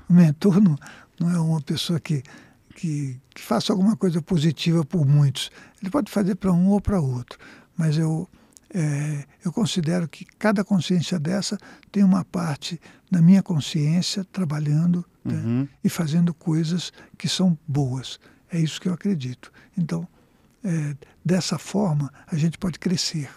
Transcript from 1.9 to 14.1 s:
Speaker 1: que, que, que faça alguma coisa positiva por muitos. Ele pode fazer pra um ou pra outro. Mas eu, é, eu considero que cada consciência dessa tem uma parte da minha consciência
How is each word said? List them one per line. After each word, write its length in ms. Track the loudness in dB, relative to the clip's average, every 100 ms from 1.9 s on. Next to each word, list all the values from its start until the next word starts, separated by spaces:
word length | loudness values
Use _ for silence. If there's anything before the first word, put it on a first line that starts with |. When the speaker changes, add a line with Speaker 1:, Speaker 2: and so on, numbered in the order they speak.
| -4
Speaker 1:
que, 240 | -2 -6 -6 -20 -20 _ _ -10
que, 420 | -6 -4 -6 -10 _
que 60 | -16
faça 320 | -4 -2 0
alguma 240 | 2 2 2
coisa 240 | 0 -2
positiva 640 | 0 0 0 0 0 0
por 220 | 0 0 4
muitos. 440 | 4 4 0 -8 -14 -20 -12
Ele 100 | -4
pode 200 | -4 -2
fazer 220 | -2 0
pra 180 | 0 0
um 160 | 2 4
ou 120 | 2
pra 200 | 0 0
outro. 380 | -2 -4 -10 -18 -20 -20 _ -4
Mas 200 | 0 0
eu, 300 | 0 -2 -6 _ _ -20 _
é, 520 | -4 -2 -2 -4 -6 -10 _
eu 80 | -6
considero 540 | -2 -2 0 -2 -2 -4
que 160 | -8 -20 -4
cada 240 | 0 0
consciência 560 | 0 0 2 0 0 -4
dessa 400 | -2 -4 -4 -8 -12 -20 _
tem 140 | 2
uma 200 | 4 4
parte 560 | 0 -6 -4 -6 -8 -12 -14 -18 -2
da 100 | 4
minha 220 | 8 6
consciência 840 | 6 -2 -2 -2 0 0 -2